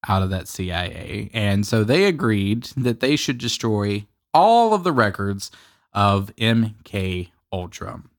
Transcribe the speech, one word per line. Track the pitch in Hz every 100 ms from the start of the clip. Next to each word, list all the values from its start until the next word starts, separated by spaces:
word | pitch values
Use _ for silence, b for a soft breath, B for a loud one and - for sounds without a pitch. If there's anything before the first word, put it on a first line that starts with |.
| -
out | 98
of | 95
that | 95 -
C | - 92
I | 85 90
A. | 85 - 104 104
And | 113 104 101 101
so | 113
they | 107 147 202
agreed | 156 120 107 98 113 - -
that | 123 117
they | 127 147
should | - 127
destroy | 120 - 117 107 101 101 101 _ _ 156
all | 196 233 226 208
of |
the | 180
records | 135 107 - 101 101 - b b b b
of | 101 101 101 101 -
M | 113 113 113 107
K | - 101 95 90 87 _ _
Ultra. | 95 90 - - - -